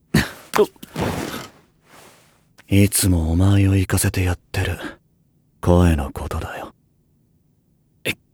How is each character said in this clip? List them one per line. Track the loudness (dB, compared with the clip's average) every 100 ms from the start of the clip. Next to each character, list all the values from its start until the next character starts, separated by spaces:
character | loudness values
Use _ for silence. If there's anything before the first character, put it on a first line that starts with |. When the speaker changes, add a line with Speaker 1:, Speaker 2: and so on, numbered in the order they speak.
| _ -2 -2 -10 -4 0 0 -4 -14 -8 -6 -6 -8 -12 -14 -20 _ _ _ -20 -20 _ _ _ _ _ 0
Speaker 1:
い | 2 2
つ | 2 0
も | 0 2
お | 2
前 | 4 4 4
を |
行 | 2 0
か | 0
せ | -2
て | 0
や | -2
っ | -2 _
て | -6
る | -4 -6 -10 -16 _ _ _ _ _ _
声 | 2 4 4 2
の | -2
こ | -8 -10
と | -10
だ | -10 -12
よ。 | -16 -20 _ _ _ _ _ _ _ _ _ _ _ _
Speaker 2:
え | -12
っ | -12 _